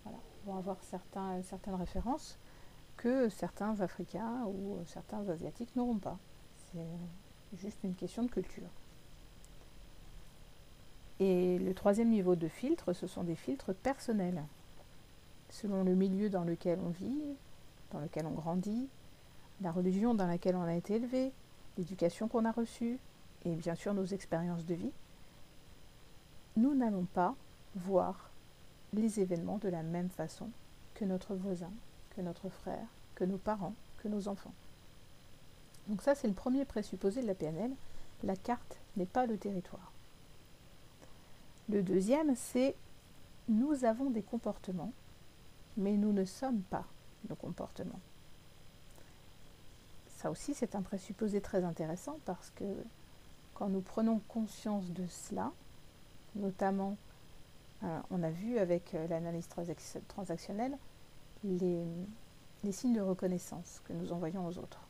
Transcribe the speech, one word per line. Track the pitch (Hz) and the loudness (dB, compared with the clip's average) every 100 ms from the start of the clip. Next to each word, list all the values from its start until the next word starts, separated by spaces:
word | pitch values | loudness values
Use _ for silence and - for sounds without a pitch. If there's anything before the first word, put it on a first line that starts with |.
voilà, | 208 - - - 202 | -12 -12 -14 -10 -6
vont | 190 | -4
avoir | 185 190 - | -2 -4 -6
certains, | 185 - 202 190 185 | -8 -6 -6 -2 -2
certaines | 185 190 - 190 | -4 -6 -4 -2
références | 175 185 208 302 - - - - - - - - | 0 0 2 0 -2 -14 -16 -16 -16 -18 -16 0
que | 240 262 233 | 4 6 4
certains | - 170 - 202 214 | 2 -6 -2 0 2
Africains | 180 - 175 - 226 247 226 | 0 0 -6 -4 -2 -2 -2
ou, | 196 196 190 | -2 -2 -4
euh, | 170 | -6
certains | 165 180 220 202 | -8 -6 -4 -2
Asiatiques | 160 180 - 240 247 | -2 -2 -6 -2 0
n'auront | 247 226 | 2 2
pas. | - 180 - - - - - | 0 -6 -8 -18 -18 -18 -12
C'est, | 170 | -8
euh, | 165 170 175 175 - - - 180 | -6 -6 -8 -10 -16 -18 -14 -8
juste | 196 - | -8 -2
une | 196 180 | -2 -2
question | 180 - | -4 0
de | 247 | 2
culture. | 202 185 - 175 - - - - - - - - - - - - - - - - - - - - - - - - - | 2 -2 -6 -10 -12 -14 -16 -16 -16 -16 -18 -16 -16 -16 -16 -16 -16 -14 -14 -14 -16 -18 -18 -18 -18 -18 -16 -14 2
Et | 190 180 180 180 | 6 8 8 6
le | 185 | 4
troisième | 190 208 202 233 | 4 6 8 8
niveau | 220 180 180 | 8 8 6
de | 165 | 4
filtre, | - 254 339 - | 0 2 2 2
ce | 180 180 | 0 -2
sont | - | -2
des | 175 160 | 0 0
filtres | - 269 - | 0 -2 -2
personnels. | 185 262 277 - 220 180 180 151 - - - - - - - - - - | 0 0 0 2 2 4 0 -4 -10 -16 -16 -16 -18 -18 -20 -18 -18 -16
Selon | - 208 196 | -6 0 4
le | 185 185 | 8 8
milieu | 196 190 208 | 6 6 4
dans | 190 | 2
lequel | 170 170 180 170 | 2 2 2 2
on | 175 | 2
vit, | 170 196 277 302 277 - - - - - | -2 -2 -2 -2 -6 -12 -16 -16 -18 -10
dans | 160 | -6
lequel | 151 - 156 | -4 -2 -2
on | |
grandit, | - 156 180 190 226 269 - - - - - - - | -2 0 0 2 0 -2 -8 -18 -20 -20 -18 -18 -6
la | 180 | -2
religion | 170 180 190 233 | 2 4 6 6
dans | 226 180 | 6 4
laquelle | 175 185 180 | 4 4 4
on | |
a | 170 170 | 4 2
été | 175 | 2
élevé, | 214 247 254 262 262 - - - - | 0 2 2 2 -2 -18 -16 -10 -4
l'éducation | 165 190 170 - 220 | -4 2 2 2 0
qu'on | 240 226 | 2 2
a | |
reçue, | 226 226 - 233 254 - - - - 175 | 2 -2 0 -2 -2 -8 -18 -20 -4 -2
et | 165 | 0
bien | 170 | 0
sûr | 165 - 202 | 0 0 2
nos | 190 | 2
expériences | 190 - 165 175 170 165 | -2 0 2 2 0 0
de | 170 | 0
vie, | 214 - - - - - - - - - - - - - - - - - | 0 -4 -14 -16 -18 -16 -16 -16 -18 -18 -18 -18 -20 -20 -18 -18 -2 4
nous | 254 277 | 6 6
n'allons | 233 196 180 | 4 2 0
pas | - 180 269 - - - 196 | 4 2 2 -12 -20 -10 -6
voir | 180 190 180 196 - - - - - - - | 4 6 6 -2 -10 -18 -18 -20 -20 -18 -2
les | 202 220 208 | 4 4 4
événements | 185 175 180 196 | 2 2 2 0
de | 202 | 0
la | 175 | 0
même | 160 170 180 | 0 0 0
façon | - 160 - 175 - - - - | -2 -6 -4 -10 -10 -14 -16 -16
que | - | -2
notre | 196 185 - 196 | 0 0 0 -2
voisin, | 196 180 175 220 - - - - | 0 -2 -4 -10 -12 -16 -12 -6
que | |
notre | 180 170 190 | -4 -4 -8
frère, | - - - 226 - - - | -6 -6 -6 -6 -12 -16 0
que | 180 | 2
nos | 190 | 2
parents, | 202 214 175 214 - - | 0 0 -2 -4 -10 -6
que | 220 | -2
nos | 208 202 | 0 0
enfants. | 196 - - - - - - - - - - - - - - - | -4 -8 -14 -14 -16 -18 -18 -18 -18 -18 -18 -18 -18 -18 -14 -4
Donc | 208 | 2
ça, | - 277 | 4 6
c'est | 226 | 4
le | |
premier | 190 - 262 | 2 4 4
présupposé | 269 226 202 190 202 220 | 4 -2 -2 2 2 2
de | 233 | 0
la | 190 | 0
P | 151 | 0
N | 160 | 0
L, | 233 269 - - - - | -2 -2 -6 -4 -6 -4
la | 202 190 | -2 -2
carte | - 240 - - - - | 0 -2 -2 -12 -6 -2
n'est | 185 | 0
pas | 262 254 | 4 2
le | 208 | 2
territoire. | 202 190 - - - - - - - - - - - - - - - - - - - - - | 0 -2 -4 -10 -12 -16 -16 -18 -18 -18 -18 -20 -18 -18 -18 -18 -16 -16 -14 -16 -16 -16 0
Le | 208 | 2
deuxième, | 185 196 190 277 320 247 | 6 4 6 6 6 2
c'est | - 247 262 - - - - - - - - | 2 4 4 2 -10 -16 -18 -18 -18 -12 4
nous | 214 277 285 | 4 6 6
avons | 247 220 277 | 4 4 2
des | 220 | 2
comportements, | 190 233 220 202 - 185 170 - - - - - - - - - | 0 -2 -2 -4 -4 -4 -4 -8 -16 -18 -20 -18 -20 -20 -8 0
mais | 196 208 | 4 6
nous | 208 | 6
ne | 208 | 4
sommes | 190 - 262 233 | 2 0 0 0
pas | 185 - - - - - - | 0 -4 -4 -12 -16 -14 -8
nos | - | -6
comportements. | - - - - - - - - - - - - - - - - - - - - - - - - - - - - | -6 -6 -6 -6 -6 -6 -12 -18 -16 -18 -18 -18 -18 -18 -18 -18 -18 -18 -20 -16 -16 -16 -16 -16 -16 -16 -14 -6
Ça | 160 | -4
aussi, | 156 - | -2 -4
c'est | 285 240 208 | -2 0 0
un | |
présupposé | 185 196 - 202 220 202 | -2 -4 -4 -2 2 2
très | 196 196 180 | 2 2 2
intéressant | 160 160 175 - 311 | 0 -2 -2 -4 -8
parce | - 180 - - | -6 -6 -8 -6
que | 196 196 233 - - - - - - | -4 -4 -8 -14 -20 -18 -18 -20 -18
quand | - 202 | -4 0
nous | 190 | 0
prenons | 185 - 226 220 - | 0 2 4 4 0
conscience | 233 214 - 220 208 180 | -2 -2 -2 -2 0 0
de | 170 180 | -2 -4
cela, | - - 196 214 - - - - - - - - 202 | -6 -6 -2 -2 -4 -16 -16 -18 -18 -18 -16 -10 -2
notamment | 196 185 196 196 196 202 - - - - - - - - | -2 2 2 4 0 -2 -8 -18 -18 -16 -16 -18 -18 -6
euh, | 185 160 - | -4 -2 -2
on | 185 | 0
a | 165 | 0
vu | 165 214 240 | 0 0 4
avec, | 180 175 175 170 | 6 4 2 -4
euh, | 160 | 0
l'analyse | 165 170 170 170 | 0 0 -2 -4
transac-, | - 170 156 - - - | -4 -4 -4 -6 -10 -8
transactionnelle | - 185 170 - 202 254 277 - - - - - - | -8 -4 -4 -4 -2 -2 -2 -10 -16 -18 -18 -18 -6
les, | 208 180 185 175 170 170 196 220 - - - - | 0 4 4 4 0 -4 -6 -8 -16 -18 -20 -4
les | 202 | -2
signes | 190 254 226 | 2 4 4
de | |
reconnaissance | 190 185 190 180 - - 175 - - | 4 2 2 0 -2 -10 -10 -14 -8
que | |
nous | 170 175 | -4 -2
envoyons | 170 170 190 175 | -2 0 0 -2
aux | 170 | -4
autres. | - - - | -8 -12 -18